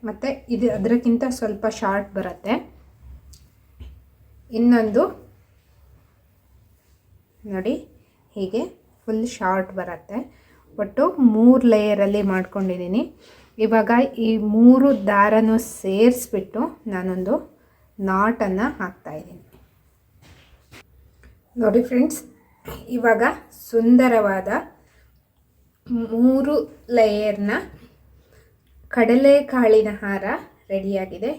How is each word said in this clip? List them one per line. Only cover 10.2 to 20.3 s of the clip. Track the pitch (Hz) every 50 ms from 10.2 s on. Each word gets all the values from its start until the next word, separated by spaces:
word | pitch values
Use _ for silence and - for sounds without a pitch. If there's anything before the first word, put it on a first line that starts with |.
| - - _ _ _ _ _ _ _ _ - -
ಒಟ್ಟು | 208 196 - - 277 339 - 302 262 233 214
ಮೂರು | 214 226 247 254 262 254 240 220
ಲೇಯರಲ್ಲಿ | 214 208 208 208 202 202 196 202 208 202 196 190
ಮಾಡ್ಕೊಂಡಿದ್ದೀನಿ. | 185 185 - - 202 190 190 180 175 180 175 185 233 330 - - _ - - - - - _ _ - 214
ಇವಾಗ | 214 220 226 208 220 233 240 269 269 - - 226
ಈ | 220 226 220 208 214 208
ಮೂರು | 220 233 240 254 262 269 277 269 208 196 196
ದಾರನೂ | 208 202 202 214 220 220 220 220 220 226 240 - - -
ಸೇರಿಸ್ಬಿಟ್ಟು | - 190 190 202 226 247 247 247 - - - 196 190 - - 214 277 339 - - _ 220 196
ನಾನೊಂದು | 185 180 185 185 185 185 190 254 - - - _ _ _ _ _ _ _ _ _ - 196 196
ನಾಟನ್ನು | 190 190 202 220 233 - 226 196 185 190 226 285 - -
ಹಾಕ್ತಾಯಿದ್ದೀನಿ. | 202 175 - _ _ 165 156 156 160 180 180 - - _ _ - _ _ _ _ _ _ _ _ _ _ _ _ _ -